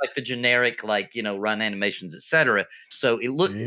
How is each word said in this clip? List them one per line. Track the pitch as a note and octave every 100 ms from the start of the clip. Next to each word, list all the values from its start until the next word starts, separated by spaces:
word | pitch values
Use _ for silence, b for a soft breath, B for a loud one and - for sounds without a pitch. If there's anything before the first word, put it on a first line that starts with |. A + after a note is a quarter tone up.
like | C#3
the | -
generic, | A#2+ B2 B2 B2 B2 A#2
like, | A2 G#2 F#2+
you | A#2
know, | G#2+ G2
run | G#2+ G#2+
animations, | A2 G2+ G2+ - F#2
et | D#2
cetera. | - D#3+ C#3 G#2 F#2+ B B
So | - C3 A2+
it | A#2+
look, | C#3 F#3+ G2+